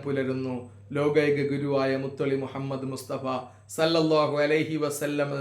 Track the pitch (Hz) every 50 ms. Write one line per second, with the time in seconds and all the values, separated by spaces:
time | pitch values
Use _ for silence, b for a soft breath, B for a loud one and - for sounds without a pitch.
0 | 131 143 139 135 131 131 131 131 131 127 127 123 - B B B B - 143 143
1 | 147 147 147 156 147 143 143 143 135 - 143 139 143 143 139 135 135 135 135 135
2 | 135 135 139 - 147 139 139 135 131 120 - 135 135 135 139 131 131 135 131 123
3 | - - 139 127 131 131 131 123 - B B B B B - - 160 160 165 165
4 | 160 156 156 151 147 143 143 147 147 147 151 160 147 156 160 151 151 143 147 -
5 | 147 147 147 143 143 143 143 139